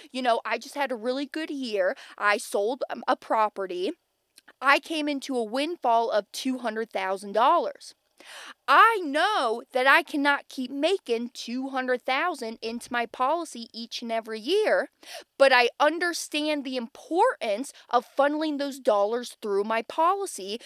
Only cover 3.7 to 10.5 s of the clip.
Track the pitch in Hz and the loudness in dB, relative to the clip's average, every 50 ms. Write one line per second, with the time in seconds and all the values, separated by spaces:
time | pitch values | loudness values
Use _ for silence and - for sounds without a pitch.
3.7 | 175 180 185 269 349 - _ _ _ _ _ _ _ - _ - _ _ 254 277 | -4 -4 -4 -4 -6 -8 _ _ _ _ _ _ _ -20 _ -20 _ _ 2 2
4.7 | 285 311 - - 330 302 294 294 285 269 - - 262 240 226 208 220 269 294 330 | 2 2 2 -2 -4 -4 -2 -2 -4 -4 -6 -4 -4 -4 -2 -2 -2 -2 -2 -2
5.7 | 349 - - 240 226 233 233 - - 208 196 - - - - 262 254 247 240 220 | -4 -2 0 2 2 2 2 2 0 -2 -2 -4 -8 -6 -4 -4 -4 -4 -4 -6
6.7 | 214 220 226 - - 196 190 190 196 190 202 196 208 214 247 294 339 330 240 - | -4 -4 -6 -6 -4 -4 -4 -4 -4 -6 -6 -4 0 4 4 4 4 4 2 -2
7.7 | - - - - - _ _ _ _ - - - - - - - - _ _ - | -6 -10 -16 -20 -20 _ _ _ _ -20 -20 -20 -18 -18 -18 -18 -20 _ _ 4
8.7 | 277 339 415 466 466 392 349 285 269 302 349 415 427 359 269 226 220 240 269 - | 8 8 8 8 6 2 -2 -2 0 0 0 2 2 0 0 0 -2 -4 -6 -4
9.7 | - 254 254 269 294 330 311 - - 285 277 285 285 262 - - | -2 2 6 6 6 6 4 2 -2 0 2 2 2 0 -2 -8